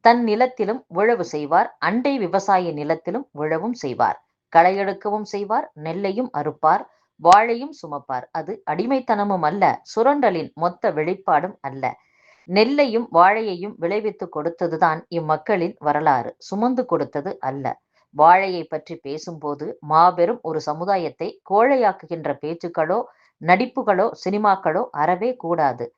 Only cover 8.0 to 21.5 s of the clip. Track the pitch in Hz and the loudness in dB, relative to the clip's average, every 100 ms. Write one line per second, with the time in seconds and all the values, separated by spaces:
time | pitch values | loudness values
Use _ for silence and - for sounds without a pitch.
8 | - 127 123 165 160 214 - 156 226 269 | -8 -10 -8 -10 -8 -10 -6 -4 -2 -2
9 | 254 208 202 185 151 196 170 - - - | 0 -2 0 0 0 2 0 0 -6 0
10 | 247 294 247 175 156 - 175 175 160 147 | 2 4 2 0 -6 -4 -4 -2 -4 -2
11 | 156 190 - 151 180 - 139 135 127 - | -4 -4 0 0 0 -10 -12 -6 -8 -8
12 | _ _ _ _ - 185 226 294 277 226 | _ _ _ _ -2 2 2 2 0 0
13 | 233 165 180 214 220 175 202 - 170 202 | 0 4 4 4 -4 -6 -10 -6 -4 -4
14 | 214 196 180 151 156 170 - 165 175 160 | -4 -8 -10 -6 -6 -4 -4 2 0 0
15 | - 170 156 156 - 202 175 - 147 147 | -6 -6 -2 -4 0 -2 -2 -4 -2 2
16 | 156 131 113 - - 196 240 254 254 - | 2 2 -2 -12 -10 -2 -2 -2 -2 -2
17 | - 147 160 196 135 139 127 - _ _ | -2 -6 -8 -6 -8 -6 -8 -8 _ _
18 | _ 143 160 185 196 180 156 156 - 170 | _ 4 6 6 2 -6 -6 -10 -10 -14
19 | 139 151 180 160 147 143 160 - 151 156 | -10 -10 -10 -10 -8 -8 -10 -12 2 6
20 | 180 170 170 233 160 156 151 156 180 196 | 6 6 0 0 -4 -6 -4 -6 -2 -2
21 | 160 - 175 - - | -2 -6 -10 -10 -2